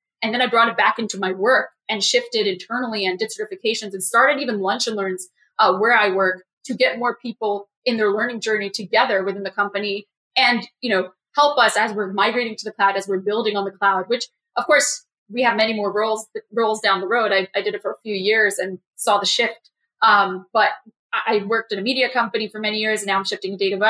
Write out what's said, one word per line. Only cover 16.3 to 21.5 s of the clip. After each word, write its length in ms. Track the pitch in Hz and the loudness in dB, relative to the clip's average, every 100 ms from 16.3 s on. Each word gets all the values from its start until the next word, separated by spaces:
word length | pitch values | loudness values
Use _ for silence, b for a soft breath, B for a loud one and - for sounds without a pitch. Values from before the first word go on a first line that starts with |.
| 214 - | -14 -8
roles 260 | 214 220 214 | -2 -2 0
down 200 | 214 190 | 0 0
the 60 | 180 | 0
road. 240 | 233 214 | 0 2
I, 160 | 196 185 202 | 0 0 -4
I 60 | |
did 120 | 202 | -4
it 80 | 208 | -4
for 100 | 202 | -8
a 100 | 220 | -8
few 100 | 220 | -6
years 440 | 202 190 220 208 196 | -4 0 2 2 0
and 200 | 190 185 _ - | -6 -8 _ -4
saw 220 | - 202 | 0 2
the 80 | 196 | 2
shift. 440 | - 233 - _ _ _ _ | 0 -2 -4 _ _ _ _
Um, 420 | 220 202 190 185 - | 4 6 4 -4 -2
but 160 | 220 202 - 220 _ _ | 2 2 0 -12 _ _
I, 240 | 226 - 214 | -6 0 -2
I 60 | |
worked 260 | 202 | 0